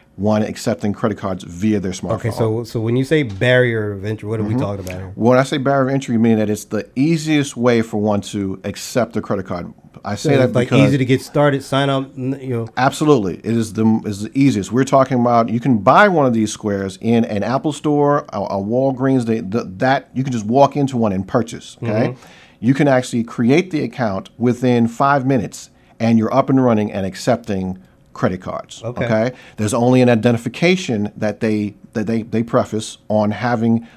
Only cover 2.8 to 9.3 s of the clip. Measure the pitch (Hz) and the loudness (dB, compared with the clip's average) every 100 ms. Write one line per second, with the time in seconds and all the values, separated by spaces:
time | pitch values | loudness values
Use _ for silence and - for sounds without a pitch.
2.8 | 110 120 131 160 131 98 123 127 123 113 | -2 -2 0 0 -2 -2 2 4 4 0
3.8 | 104 98 101 110 104 110 107 123 101 101 | -4 -6 -6 -8 -6 -4 -2 -2 -4 -6
4.8 | 90 92 95 95 110 127 135 151 131 139 | -8 -10 -10 0 4 4 2 0 0 0
5.8 | 131 135 131 117 113 110 107 104 - 107 | 2 0 0 2 4 2 2 -2 -6 -8
6.8 | - - 147 165 156 151 139 - 120 117 | -6 0 2 2 0 0 0 0 2 2
7.8 | 113 107 104 101 - 104 98 95 - - | 2 -2 0 0 -2 -4 -6 -6 -8 -10
8.8 | - 127 110 110 - | -6 -2 -2 -4 -4